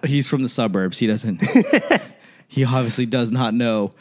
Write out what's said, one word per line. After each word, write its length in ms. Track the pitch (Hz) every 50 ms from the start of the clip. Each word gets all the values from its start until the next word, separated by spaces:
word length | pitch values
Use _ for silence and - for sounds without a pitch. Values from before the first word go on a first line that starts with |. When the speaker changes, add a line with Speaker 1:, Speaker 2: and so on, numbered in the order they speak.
| -
Speaker 1:
he's 220 | 135 143 143 127 -
from 140 | - 135 131
the 60 | 120
suburbs. 500 | - - 120 110 92 98 95 95 90 -
He 80 | 120
doesn't. 340 | 107 107 110 - 110 95 82 -
Speaker 2:
<laughs> 40 | - - 254 - - 302 269 - - 311 - - - - - - - - - _
Speaker 1:
He 180 | _ - 135 131
obviously 400 | 123 127 131 127 113 113 - 127
does 260 | 113 113 127 120 113
not 220 | 107 123 127 113 110
know. 400 | 120 120 117 110 107 101 101 - _